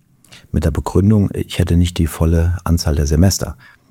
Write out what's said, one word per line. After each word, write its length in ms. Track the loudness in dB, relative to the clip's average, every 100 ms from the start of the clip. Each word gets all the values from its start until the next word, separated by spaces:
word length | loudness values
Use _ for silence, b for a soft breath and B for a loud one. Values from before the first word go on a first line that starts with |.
| _ _ B B B
mit 140 | -4 -2
der 60 |
Begründung, 580 | -2 -2 0 2 2 0
ich 240 | -4 -6 -4
hätte 200 | 0 2
nicht 200 | 0 0
die 100 | -4
volle 500 | 0 0 2 0 -2
Anzahl 320 | -2 -2 0 -2
der 120 | 0
Semester. 500 | 2 2 0 -6 -12 b b b